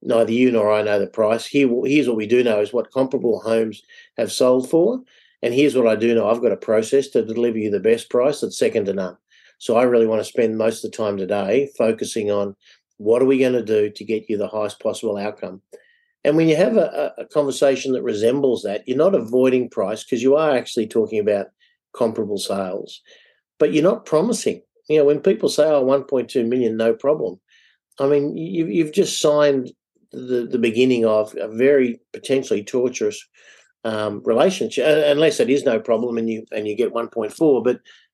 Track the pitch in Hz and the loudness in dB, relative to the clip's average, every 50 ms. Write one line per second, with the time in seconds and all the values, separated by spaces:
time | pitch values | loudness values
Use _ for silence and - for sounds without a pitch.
0 | - - 120 113 117 110 117 123 127 127 117 113 104 107 107 107 104 104 104 101 | -4 0 2 2 2 2 2 2 2 4 4 2 2 2 2 2 2 0 0 0
1 | 98 - - 110 110 107 113 117 - - - 143 139 127 120 123 127 131 143 151 | 0 -2 -2 0 0 0 0 -2 -4 -2 0 2 2 2 2 0 0 2 2 2
2 | 139 123 117 107 107 104 117 123 123 120 107 104 104 104 - 120 110 - - 131 | 2 2 0 -2 -2 0 2 2 2 2 2 0 0 0 -2 -4 -4 -4 -2 -2
3 | 131 131 143 127 98 120 110 98 - 113 113 113 113 110 104 - - _ - - | -2 -2 -2 -2 -2 -2 -2 -2 -2 -2 0 0 0 -2 -6 -10 -16 _ -20 -20
4 | - _ _ - 113 104 - - 127 127 127 131 127 - - 160 175 226 254 262 | -20 _ _ -6 -6 -4 -2 2 2 4 4 2 0 0 2 2 2 2 0 -4
5 | - _ _ _ _ _ _ _ - 120 120 131 147 139 113 127 117 113 110 101 | -8 _ _ _ _ _ _ _ -6 -2 0 2 2 2 2 2 2 2 2 2
6 | 113 117 117 113 104 104 117 120 120 113 98 - - - 110 110 113 - 139 139 | 2 2 2 2 2 0 0 0 0 0 -2 -2 -2 0 0 0 0 2 0 0
7 | 135 - - 123 110 110 110 120 120 120 110 110 107 107 101 98 90 110 117 117 | 0 0 0 -2 -2 -2 -2 -2 -2 -2 -2 -2 -2 -2 -2 0 2 2 2 0
8 | - - - 120 123 147 143 - - 98 - - 131 110 - 113 101 98 95 98 | 0 -2 0 0 0 0 0 -2 -6 -8 -4 -2 -2 0 0 0 -2 -2 -2 -4
9 | 92 90 - _ _ _ _ _ _ _ _ _ - - 117 117 127 123 120 117 | -6 -8 -10 _ _ _ _ _ _ _ _ _ -4 0 2 2 2 4 4 4
10 | 113 110 110 110 104 - - - 117 110 110 110 110 117 113 - - 107 - - | 2 2 2 -2 -4 -4 -2 0 0 0 0 0 -2 -2 -2 -4 -6 -10 -8 -6
11 | 110 104 101 98 95 92 104 101 98 95 110 131 139 - - - 120 113 113 - | -4 -4 -4 -4 -4 -4 -4 -2 -2 0 0 0 0 -2 -2 -2 0 0 0 -2
12 | 110 101 - 113 104 104 104 101 98 101 98 _ _ _ _ _ _ _ _ - | -4 -8 -6 -4 -2 -2 0 -2 -2 -4 -6 _ _ _ _ _ _ _ _ -6
13 | 104 107 113 123 131 131 139 131 131 127 127 123 110 104 110 107 104 104 104 - | 0 2 2 4 4 4 4 4 2 2 0 0 0 0 0 0 0 0 -4 -6
14 | 104 107 110 110 110 - 110 101 101 101 - 107 107 101 - - - 110 98 - | -8 -6 -4 -4 -4 -4 -4 -4 -4 -4 -4 -6 -6 -6 -6 -6 -6 -6 -6 -4
15 | - 110 101 101 101 104 101 - - 92 92 98 _ _ - - _ _ _ _ | -4 -6 -4 -4 -6 -6 -8 -8 -12 -12 -12 -14 _ _ -20 -20 _ _ _ _
16 | _ _ _ _ - 139 147 165 165 160 151 151 190 247 226 214 165 - - - | _ _ _ _ -2 0 2 4 4 4 4 4 2 2 2 2 2 0 0 -4
17 | 151 - - - - - - 151 147 139 131 - 147 139 135 135 - 135 127 123 | -4 -6 -6 -10 -14 -6 -2 -2 -2 -2 0 2 2 2 2 2 0 -2 -2 -2
18 | - 120 110 101 107 120 127 143 139 131 117 95 - 101 101 107 - - 127 139 | -2 -2 -2 0 2 2 2 2 2 2 0 0 -2 -4 -6 -6 -6 -4 0 2
19 | 156 190 196 151 117 110 120 127 127 131 127 127 123 123 - 117 98 95 110 110 | 2 2 2 0 0 0 0 2 4 4 4 2 0 -2 -4 -4 -4 -4 -4 -8
20 | - - 131 113 117 131 139 151 160 151 135 120 - - - 120 110 110 - 117 | -6 -4 -4 0 2 2 2 4 2 2 0 0 -2 -4 -4 -4 -4 -2 0 -2
21 | 107 - 113 107 101 107 104 101 98 - _ _ _ _ _ _ _ _ - - | -2 0 -2 -2 0 0 0 0 -2 -6 _ _ _ _ _ _ _ _ -6 -4
22 | 120 113 113 113 107 101 104 98 - - 98 98 95 90 92 101 - - - - | -2 -2 -2 -2 -4 -4 -6 -6 -6 -6 -4 -4 -4 -6 -6 -8 -10 -12 -18 -20
23 | _ _ - - _ _ _ _ _ _ _ - 156 143 147 151 151 185 226 226 | _ _ -20 -20 _ _ _ _ _ _ _ 0 0 2 2 2 2 2 2 0
24 | - - 160 151 175 240 226 - - - - - - _ _ _ _ - 151 156 | -2 -2 0 0 2 0 -2 -2 -2 -4 -4 -6 -8 _ _ _ _ 0 2 4
25 | 143 143 151 143 - 190 196 220 - 143 - - 151 160 151 143 127 131 139 139 | 4 4 2 2 2 0 0 0 0 -2 0 2 2 4 4 2 2 2 2 2
26 | 135 - 139 127 113 - - 131 113 117 123 127 123 110 113 113 113 117 113 - | 0 0 -2 -2 -2 -2 -2 -2 0 0 0 0 0 0 0 0 0 0 0 0
27 | - 139 151 156 123 92 90 - _ _ _ _ _ _ _ _ _ _ _ - | 0 -2 0 0 -2 -6 -8 -10 _ _ _ _ _ _ _ _ _ _ _ -4
28 | 139 139 147 143 143 147 165 165 160 175 190 170 160 175 208 170 160 151 - 202 | 0 0 2 2 0 -2 -4 -6 -8 -6 -4 -4 -4 -2 -2 -2 -2 -2 0 0
29 | - - - - - 151 147 147 147 147 139 135 123 123 - _ _ _ _ _ | 0 0 -2 0 0 2 4 4 4 4 2 0 -2 -6 -12 _ _ _ _ _
30 | _ _ - 127 127 127 127 120 120 131 131 123 117 117 107 117 127 131 127 120 | _ _ -16 -14 -8 -4 -4 -4 -2 -2 -2 0 0 0 2 2 2 4 4 2
31 | 113 110 107 107 107 107 - - 95 110 110 113 127 139 147 139 127 120 117 - | 2 2 2 0 0 -2 -6 -10 -10 -8 -2 0 2 4 4 4 2 0 -2 -6
32 | _ _ - - - - 135 135 131 - 110 101 104 - - 127 123 127 127 - | _ _ -18 -12 -6 -4 -2 -2 -2 -2 -2 -4 -4 -4 -2 -2 -2 -2 -2 -2
33 | 110 107 104 - - _ _ _ _ - - _ _ _ _ _ - 113 110 107 | -4 -4 -4 -6 -12 _ _ _ _ -20 -20 _ _ _ _ _ -8 -6 -6 -4
34 | 107 107 104 104 - - 113 120 151 196 190 - 120 - - 139 123 156 151 156 | -4 -4 -6 -4 -2 0 0 2 2 2 0 -2 -6 -6 -4 -2 0 2 2 2
35 | 151 147 143 143 165 156 - - 123 117 131 139 - 131 113 110 110 120 113 110 | 2 2 2 2 2 2 2 2 0 2 0 0 2 0 0 0 0 0 -2 0
36 | 123 123 117 117 113 113 110 110 113 - - 110 107 107 104 107 117 - - 117 | -2 -2 -4 -2 -2 -4 -4 -6 -8 -10 -8 -6 -6 -4 -2 -2 -2 -2 -2 -4
37 | 117 113 - 117 107 104 - - 165 156 135 117 107 123 123 - _ _ - _ | -6 -6 -6 -6 -6 -6 -4 0 2 4 4 4 2 0 0 -2 _ _ -20 _
38 | _ _ | _ _